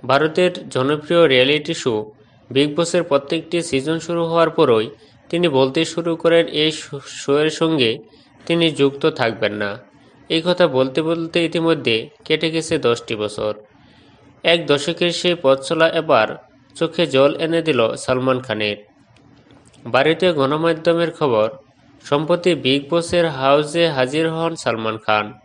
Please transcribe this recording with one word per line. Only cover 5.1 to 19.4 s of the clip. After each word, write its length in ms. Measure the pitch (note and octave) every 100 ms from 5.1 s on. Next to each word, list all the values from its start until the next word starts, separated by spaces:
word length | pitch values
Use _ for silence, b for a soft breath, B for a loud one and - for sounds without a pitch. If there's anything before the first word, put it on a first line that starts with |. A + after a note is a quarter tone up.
| b _
তিনি 180 | E3+ F3
বলতে 380 | C3+ C3+ E3 D#3+
শুরু 260 | - E3+ D#3+
করেন 300 | E3 E3 E3
এই 240 | D3+ D#3
শো-, 340 | D#3 - C#3 - -
শোয়ের 280 | - C#3+ D#3
সঙ্গে 480 | D3+ E3 D#3+ A#2 A2+ - b b b -
তিনি 180 | E3+ E3
যুক্ত 320 | C3+ C#3 C#3 D#3+ D3+
থাকবেন 340 | A#2 G2+ G#2+
না। 180 | G#2 G#2 G#2 - b b b -
এই 120 | E3
কথা 260 | E3+ F3 F3
বলতে 320 | C3 C3 -
বলতে 360 | D#3+ E3+ E3 F3 E3
ইতিমধ্যে 500 | E3+ E3 D#3+ B2 A2 C3+ _ -
কেটে 220 | D#3 E3
গেছে 280 | D#3+ D#3 D#3+
দশটি 360 | B2+ A2+ - A2
বছর। 380 | G#2 - G#2+ G#2+ - b b b b b b _
এক 160 | E3 F3 D3+
দশকের 460 | C#3+ C#3+ E3 F3
সেই 240 | E3+ F3+ F3
পথ 140 | C3+ C3+ -
চলা 200 | D#3+ D#3+ E3+
এবার 260 | D3 B2+ G#2+ D#3 - _ _ -
চোখে 280 | E3 - E3
জল 240 | C3+ C#3+ E3 E3
এনে 160 | E3
দিল 180 | D#3+ C3 A2+ A#2
সালমান 440 | - B2+ C3 B2+ B2
খানের। 320 | G#2+ G#2 G#2 - _ _ _ _ _